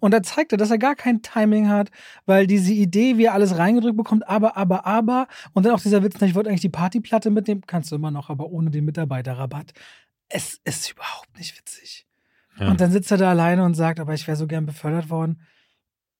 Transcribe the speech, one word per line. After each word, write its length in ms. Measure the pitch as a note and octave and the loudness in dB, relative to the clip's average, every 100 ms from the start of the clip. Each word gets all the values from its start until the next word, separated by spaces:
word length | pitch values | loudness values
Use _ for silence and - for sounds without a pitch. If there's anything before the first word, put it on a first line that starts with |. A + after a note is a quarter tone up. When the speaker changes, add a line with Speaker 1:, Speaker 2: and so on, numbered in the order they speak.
Speaker 1:
Und 100 | G3+ | 2
da 120 | A3 | 2
zeigt 260 | F#3 - D#4 | 2 -4 0
er, 80 | G#3 | 0
dass 140 | G#3+ | 2
er 60 | A3+ | 2
gar 180 | C4 C#4+ | 0 0
kein 260 | B3 A3+ | 0 -2
Timing 460 | - A3+ G#3+ G#3+ G#3 | -2 0 2 4 2
hat, 220 | G#3 G3+ - - - - | 2 -2 -8 -20 -6 2
weil 220 | F#3+ G3 | 4 4
diese 240 | G3+ F#3 | 4 2
Idee, 440 | G#3+ G3 F#3+ B3+ A3+ | 2 2 2 2 4
wie 100 | A3+ | 4
er 80 | |
alles 220 | G3 G3+ F3 | 4 2 2
reingedrückt 400 | F3 A#3+ A#3 G#3+ | 2 2 2 0
bekommt, 320 | G#3+ G#3+ - | 0 0 0
aber, 280 | G3+ G#3+ - | 0 0 0
aber, 300 | F#3+ F#3 - | 0 0 0
aber. 420 | A3 A3+ B3+ C4 - - | 0 0 0 -2 -10 -4
Und 120 | - G3+ | 0 2
dann 60 | |
auch 80 | A3+ | 2
dieser 220 | G#3 G3+ | 2 2
Witz, 140 | G3 - | 2 0
„Na, 60 | G3 | 0
ich 80 | |
wollte 140 | F3+ G#3+ | 0 0
eigentlich 120 | F#3+ | -2
die 60 | F#3 | -2
Partyplatte 640 | D3+ F3+ A#3 - A3 A3 | -2 -2 -4 -2 -2 0
mitnehmen.“ 320 | G#3 G3+ G3+ - | 0 0 -4 -4
Kannst 240 | F3 D3+ | -6 -6
du 20 | |
immer 160 | D3 D#3 | -6 -6
noch, 180 | C#3+ C#3+ | -6 -8
aber 180 | C#3+ - | -8 -8
ohne 200 | E3+ D#3+ | -4 -2
den 140 | D3+ | -2
Mitarbeiterrabatt. 880 | D3+ D3+ D#3 C3 B2+ B2 C3+ C#3+ - - - - _ _ - | -4 -4 -4 -6 -6 -8 -8 -10 -14 -20 -20 -20 _ _ -10
Es 300 | F#3+ - - | -10 -8 -12
ist 260 | - - - | -10 -8 -10
überhaupt 480 | - - - - - | -12 -16 -16 -18 -18
nicht 180 | - - | -18 -18
witzig. 500 | - - - - _ _ _ _ _ - | -20 -20 -20 -20 _ _ _ _ _ -4
Speaker 2:
Ja. 120 | G2 | 0
Speaker 1:
Und 100 | F3+ | 2
dann 120 | F3+ | 2
sitzt 180 | F#3+ F#3+ | 0 0
er 80 | G3 | 0
da 120 | F#3+ | 2
alleine 340 | F3 E3+ F3+ | 2 2 2
und 100 | F3+ | 2
sagt, 240 | E3 E3 E3 | 2 -2 -2
„Aber 160 | D#3 | -6
ich 140 | D3+ - | -6 -4
wär 80 | D3+ | -4
so 100 | D#3 | -4
gern 180 | D#3+ | -4
befördert 460 | D3+ D3 D3+ E3 D#3 | -6 -8 -6 -4 -4
worden.“ 300 | E3 D#3+ D#3+ _ _ _ _ _ _ _ | -4 -4 -6 _ _ _ _ _ _ _